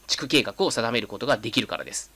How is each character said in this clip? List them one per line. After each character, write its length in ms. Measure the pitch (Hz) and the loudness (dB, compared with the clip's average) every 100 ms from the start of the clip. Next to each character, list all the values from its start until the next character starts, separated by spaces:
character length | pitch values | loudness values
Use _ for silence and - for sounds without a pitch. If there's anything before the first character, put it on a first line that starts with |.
| - | -4
地 80 | - | -4
区 100 | 135 | 2
計 160 | 139 | 2
画 120 | 104 - | 4 2
を 140 | 196 | 0
定 180 | 127 117 | 2 2
め 100 | 120 | 0
る 60 | 107 | -2
こ 140 | 98 | -2
と 60 | 120 | 0
が 100 | 113 | 0
で 160 | 113 | 0
き 80 | 113 | -2
る 80 | 107 | -2
か 80 | 80 | -4
ら 80 | |
で 80 | 65 | -6
す。 180 | - - | -10 -10